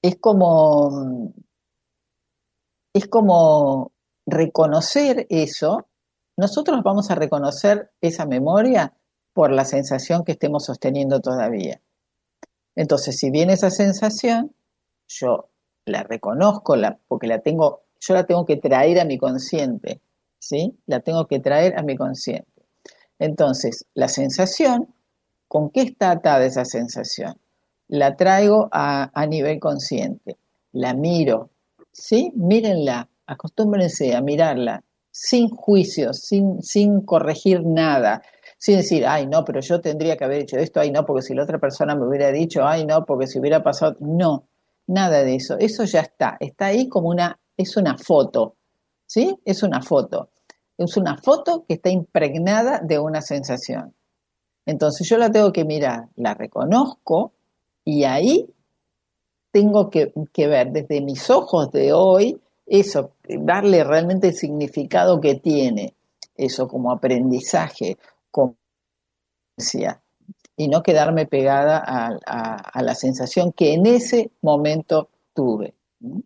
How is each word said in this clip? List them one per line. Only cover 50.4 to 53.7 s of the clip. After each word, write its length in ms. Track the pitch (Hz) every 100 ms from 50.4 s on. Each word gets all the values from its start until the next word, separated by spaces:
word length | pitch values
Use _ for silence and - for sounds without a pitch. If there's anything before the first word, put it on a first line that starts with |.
| _ - _ -
es 200 | 175 -
una 200 | 170 143
foto 480 | - 294 339 339 -
que 80 | 160
está 140 | 185
impregnada 880 | 185 165 170 151 156 175 214 233 262
de 200 | 160 151
una 220 | 151 156
sensación. 720 | 151 143 135 123 -